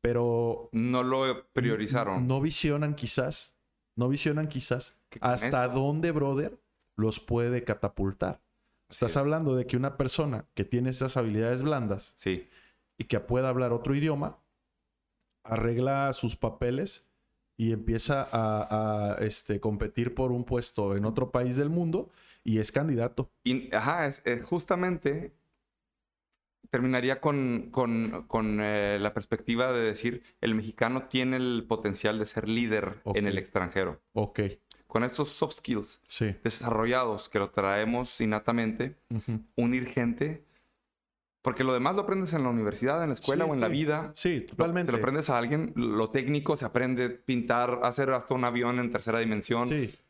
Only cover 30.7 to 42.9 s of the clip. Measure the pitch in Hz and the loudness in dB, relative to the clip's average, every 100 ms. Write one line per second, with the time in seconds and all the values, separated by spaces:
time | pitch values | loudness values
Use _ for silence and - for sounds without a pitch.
30.7 | - 117 127 127 131 127 131 127 120 113 | -2 0 0 -2 -2 0 0 0 -2 -2
31.7 | 110 107 98 107 107 107 - 107 113 117 | -2 -2 0 0 0 -2 -4 0 0 2
32.7 | 107 98 98 - 101 101 95 95 98 90 | 0 -2 -6 -4 0 0 -2 -2 -2 -2
33.7 | 95 92 76 _ 104 104 - 101 - _ | 0 -2 -4 _ -4 -2 -2 -4 -4 _
34.7 | - _ 113 123 127 143 - 156 - - | -20 _ 0 0 0 -2 0 -2 -4 -4
35.7 | 113 104 - _ - 110 95 113 - 117 | -4 -4 -14 _ -2 -2 0 -4 -4 -2
36.7 | 110 113 127 123 101 - 104 101 - 98 | 0 2 2 0 -2 -2 -2 0 0 2
37.7 | 101 110 120 123 - 113 107 - 117 113 | 2 2 0 -2 -2 0 0 0 0 0
38.7 | 110 131 - _ 117 - 110 - - 120 | 0 -4 -6 _ -6 -4 -6 -4 0 2
39.7 | 127 123 - 120 117 151 156 _ _ _ | 2 0 0 0 0 -4 -4 _ _ _
40.7 | _ _ _ _ _ _ _ - 120 131 | _ _ _ _ _ _ _ -4 0 2
41.7 | 127 135 190 196 190 180 160 131 117 104 | 2 2 0 0 0 0 0 2 2 0
42.7 | 101 127 | 0 0